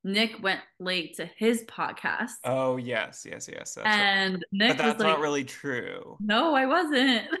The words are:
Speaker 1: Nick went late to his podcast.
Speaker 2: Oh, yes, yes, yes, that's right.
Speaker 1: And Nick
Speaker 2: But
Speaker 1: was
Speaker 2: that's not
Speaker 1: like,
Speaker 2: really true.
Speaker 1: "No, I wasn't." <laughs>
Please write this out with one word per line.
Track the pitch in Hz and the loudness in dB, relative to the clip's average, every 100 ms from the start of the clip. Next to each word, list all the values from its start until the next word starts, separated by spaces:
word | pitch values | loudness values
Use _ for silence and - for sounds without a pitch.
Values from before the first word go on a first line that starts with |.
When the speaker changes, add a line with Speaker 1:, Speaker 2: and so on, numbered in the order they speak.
Speaker 1:
Nick | 190 202 226 220 | 0 0 0 0
went | 190 185 - _ | -2 -2 -8 _
late | 185 185 160 - | -4 -4 -4 -10
to | 170 | -12
his | - 220 233 | 0 2 2
podcast. | 226 - 160 - - 82 - - | -4 -6 -6 -4 -4 -2 -6 -6
Speaker 2:
Oh, | 131 131 131 127 | -2 0 2 0
yes, | 123 113 82 - | -2 -2 -4 -8
yes, | - - - | -14 -12 -12
yes, | - - | -12 -12
that's | - 214 208 | -2 2 4
right. | 202 | 4
Speaker 1:
And | 196 190 185 - | 2 0 -2 -4
Nick | 196 226 | 2 2
Speaker 2:
But | 269 | 4
Speaker 1:
was | |
Speaker 2:
that's | 226 214 | 2 4
not | |
Speaker 1:
like, | 208 160 | 2 2
Speaker 2:
really | 294 147 | 2 0
true. | 127 - 143 123 92 90 - - | -4 -8 -6 -6 -6 -10 -14 -6
Speaker 1:
"No, | 208 220 330 | 2 4 4
I | 277 262 | 4 4
wasn't." | 330 311 277 269 233 208 | 2 2 4 4 2 0
<laughs> | 359 | -8